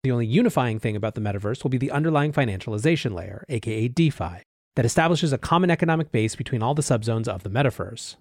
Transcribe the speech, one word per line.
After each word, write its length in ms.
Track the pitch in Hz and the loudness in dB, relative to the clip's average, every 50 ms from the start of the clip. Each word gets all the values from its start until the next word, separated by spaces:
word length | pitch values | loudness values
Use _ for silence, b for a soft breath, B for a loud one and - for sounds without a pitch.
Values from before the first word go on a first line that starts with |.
| - | 0
The 80 | 135 | 0
only 140 | 123 120 117 | 0 2 0
unifying 520 | 110 120 190 247 226 - 151 127 120 110 110 | 2 4 4 4 4 4 2 2 2 0 -2
thing 160 | - 117 104 | -2 -2 -2
about 220 | 104 104 110 - | 0 -4 -4 -4
the 40 | 110 | -2
metaverse 440 | 107 107 98 101 101 104 120 - - | -2 -2 -2 -2 -2 -4 -4 -2 -2
will 60 | 139 | -2
be 80 | 127 123 | 0 0
the 120 | 131 - | -2 -2
underlying 420 | - 143 156 165 156 147 143 151 | -2 0 0 2 2 2 2 2
financialization 800 | 139 151 135 117 95 95 - - 107 104 113 160 170 - - 127 98 | 2 0 0 0 -2 -4 -6 -4 -4 0 2 2 2 2 0 -4 -6
layer, 300 | 87 87 95 98 - - - | -6 -8 -10 -12 -14 -8 -6
A 100 | 139 113 | -6 -4
K 140 | - 117 | -4 -4
A 160 | 110 110 110 123 | -2 0 0 0
DeFi, 560 | 123 170 165 151 - - - 90 90 92 - _ _ _ _ _ _ | 2 2 2 2 2 -2 -6 -8 -8 -12 -18 _ _ _ _ _ _
that 80 | - 120 | 0 0
establishes 480 | 117 - 180 160 165 175 151 - 151 | 2 4 4 4 4 2 2 2 0
a 60 | 135 120 | 0 -2
common 320 | - - 165 175 185 175 | 0 0 2 4 4 4
economic 420 | 165 - 180 165 160 160 156 - | 2 2 2 2 2 0 0 0
base 240 | - 117 110 110 - | 0 0 0 0 -2
between 260 | - 120 - - 113 | -6 -6 -4 -2 -2
all 120 | 110 123 151 | 0 0 0
the 80 | 151 | 0
subzones 440 | 139 - 135 113 107 117 113 113 110 | 2 2 0 0 2 -2 -2 -2 -2
of 160 | 113 98 92 | -4 -6 -6
the 80 | - 98 | -6 -4
metaverse. 640 | 98 123 143 127 - - 87 92 113 - - - - _ | 0 2 0 0 0 -2 -10 -10 -10 -14 -14 -16 -16 _